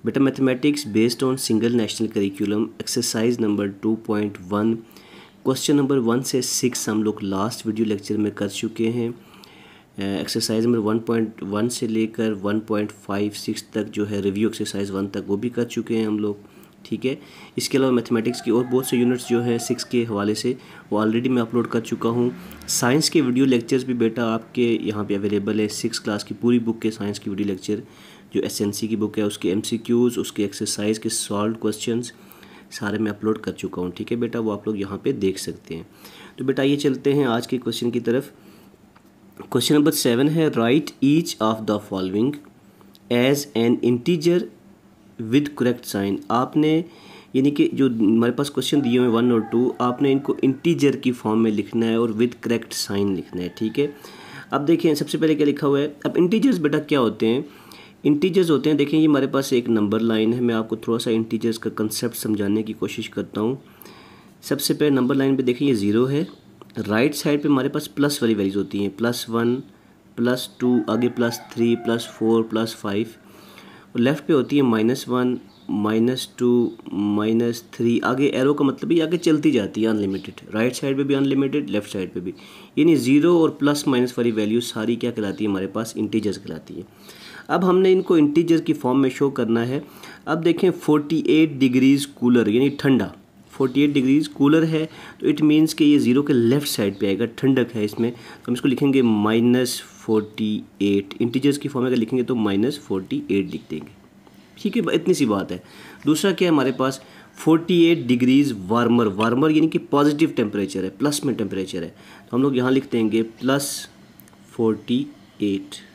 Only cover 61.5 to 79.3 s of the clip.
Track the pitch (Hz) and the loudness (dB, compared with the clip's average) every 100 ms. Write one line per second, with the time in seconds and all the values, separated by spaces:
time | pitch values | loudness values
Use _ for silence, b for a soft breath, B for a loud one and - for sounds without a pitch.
61.5 | 113 113 101 107 110 120 - 107 104 101 | -2 -6 -4 -4 -4 -6 -4 -4 -2 0
62.5 | 107 110 107 101 - 107 - 92 101 110 | 0 -2 -6 -8 -6 -8 -8 -6 -4 -4
63.5 | 139 B B B B B B B B - | -4 B B B B B B B B -6
64.5 | 143 - 151 151 135 123 135 135 135 123 | -4 -2 0 2 2 2 2 2 2 0
65.5 | 123 143 117 101 107 127 143 185 - - | 0 0 2 2 2 2 0 -4 -10 -20
66.5 | - - - 98 107 139 147 156 147 151 | -20 -16 -10 -2 2 2 0 0 0 2
67.5 | 139 135 147 143 - 143 143 117 104 98 | 2 2 -4 -8 -2 -2 2 0 2 0
68.5 | 98 98 101 101 - 117 120 - 113 117 | -2 -4 -4 -4 -2 -2 -2 -4 0 0
69.5 | 127 143 b b b _ - 120 127 - | 0 -6 b b b _ -2 0 0 -6
70.5 | - 123 123 104 113 120 120 120 120 - | -2 2 2 2 0 0 0 -2 -4 -12
71.5 | 123 117 117 113 117 - - 113 113 113 | -2 0 0 0 -4 -4 -4 2 2 0
72.5 | 110 113 - 107 101 113 - B B B | -4 -4 -6 -6 -4 -6 -10 B B B
73.5 | B B B B 123 120 156 - 151 120 | B B B B 0 0 0 0 0 2
74.5 | 143 135 110 113 135 - 123 123 120 - | 2 2 2 2 0 -2 -2 0 -2 -8
75.5 | - - 104 104 110 117 131 - - 123 | -20 -6 -2 0 2 2 0 -8 -2 2
76.5 | 120 110 - - 98 104 104 107 113 120 | 2 2 -4 -10 -4 0 0 2 2 0
77.5 | 117 - - 120 117 - 131 143 - 135 | -4 -12 -2 0 2 0 0 0 2 0
78.5 | 143 139 - - 170 156 175 170 | 2 0 0 0 0 0 0 2